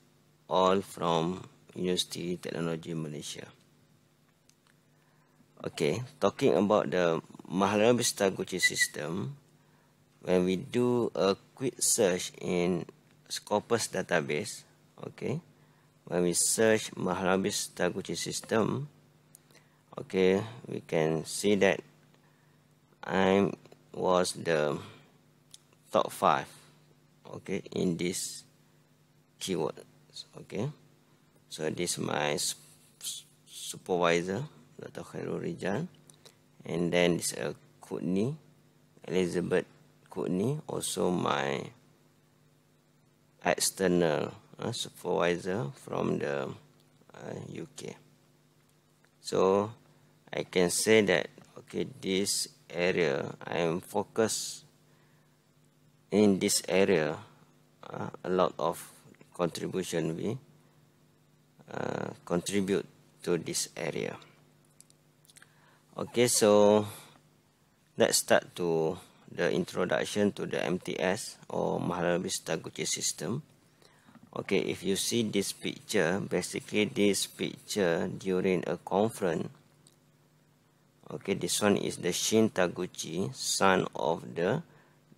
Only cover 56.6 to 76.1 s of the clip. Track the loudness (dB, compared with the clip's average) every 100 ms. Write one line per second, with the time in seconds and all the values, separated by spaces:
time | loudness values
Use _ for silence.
56.6 | 0 2 4 4 2 -4 -12 -20 _ _
57.6 | _ _ -14 -10 -10 -8 -2 2 2 0
58.6 | -4 -4 -10 -20 -20 -20 -12 -4 -4 -2
59.6 | -6 -4 -4 -2 -2 -2 -4 -6 -10 -20
60.6 | _ _ _ _ _ _ _ _ _ -20
61.6 | -12 -6 -4 -4 -6 -8 -4 -2 0 0
62.6 | 2 0 -2 -14 _ _ -2 -2 -2 -4
63.6 | -6 -6 -6 -4 -6 -8 -16 -20 _ _
64.6 | _ _ -20 _ _ _ _ -20 -20 _
65.6 | _ _ _ -10 -4 2 2 6 8 8
66.6 | 8 8 4 -6 -20 -20 _ _ _ _
67.6 | _ _ _ 2 2 2 4 2 2 -2
68.6 | 0 2 0 -2 -10 -20 -12 -2 0 0
69.6 | -2 -2 0 0 0 2 0 0 -4 -4
70.6 | -2 -2 -4 -2 -2 -2 -6 -14 -8 -2
71.6 | 0 0 -2 0 0 0 -2 -6 -4 -6
72.6 | -6 -6 -4 -4 -4 -4 -6 -6 -8 _
73.6 | _ _ -20 _ -20 -20 -12 -10 -2 0
74.6 | 0 -2 -2 -2 0 0 0 0 -2 -4
75.6 | -8 -8 -2 0 2